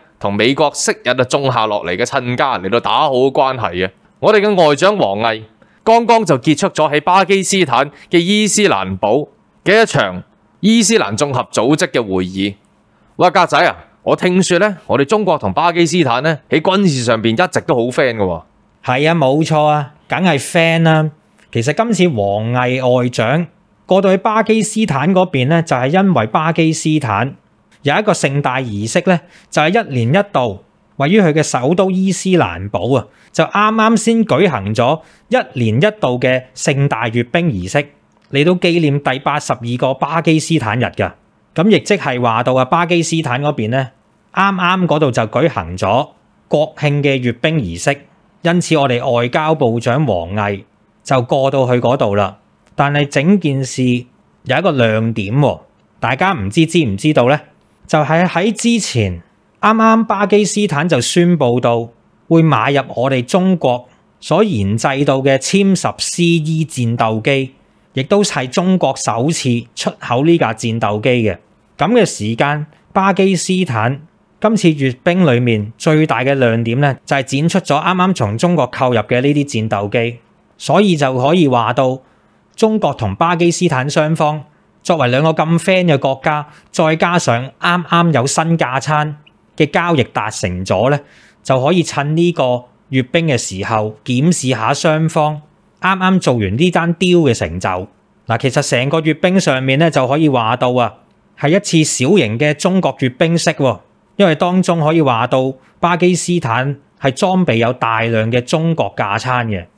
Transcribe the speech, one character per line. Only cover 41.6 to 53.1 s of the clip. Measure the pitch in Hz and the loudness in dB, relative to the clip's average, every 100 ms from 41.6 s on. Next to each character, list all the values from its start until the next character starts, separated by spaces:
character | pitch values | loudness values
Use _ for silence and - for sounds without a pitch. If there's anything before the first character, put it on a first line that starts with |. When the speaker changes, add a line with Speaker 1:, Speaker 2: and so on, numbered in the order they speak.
| 190 | 2
Speaker 2:
亦 | 196 | 2
即 | - 202 | 2 -2
係 | 147 123 | -2 -2
話 | 120 113 | 0 0
到 | 123 | 0
啊， | 127 127 | 0 2
巴 | 170 175 | 0 0
基 | 175 | 0
斯 | 160 165 | 0 -2
坦 | 151 120 | -2 -2
嗰 | 147 139 | -2 -2
邊 | 107 | -2
呢， | 131 127 - _ _ _ - | -2 -4 -8 _ _ _ -2
啱 | 196 | -2
啱 | 190 180 185 175 | 0 -2 0 0
嗰 | 151 | 2
度 | 147 | 0
就 | 123 | 0
舉 | 110 - 156 | -2 0 -2
行 | - 82 90 | -2 -8 -4
咗 | 95 117 - _ _ _ _ | -2 0 -2 _ _ _ _
國 | 160 156 - | -2 -2 -2
慶 | 151 143 | -2 0
嘅 | 143 135 | 0 0
閱 | 123 117 | -2 -2
兵 | 160 160 | -2 -2
儀 | 95 85 | -4 -4
式， | - 143 - _ _ _ | -4 -4 -6 _ _ _
因 | 165 175 | 0 0
此 | - 156 | 2 2
我 | 139 | 2
哋 | 120 131 | 0 0
外 | 120 120 | 0 0
交 | 127 156 156 | 0 0 0
部 | 127 117 | 0 0
長 | 117 127 151 | 0 0 0
王 | 92 82 104 104 | -2 -4 -4 -4
毅 | 101 - _ _ _ | -4 -10 _ _ _
就 | - 135 | -2 -2
過 | 120 147 135 | 0 0 0
到 | 139 123 | 0 0
去 | 123 | 2
嗰 | 123 135 | 0 0
度 | 117 101 | 0 0
啦。 | 98 101 _ _ _ - | -2 -4 _ _ _ -2
但 | 143 | 0
係 | 143 | 0
整 | 143 | -2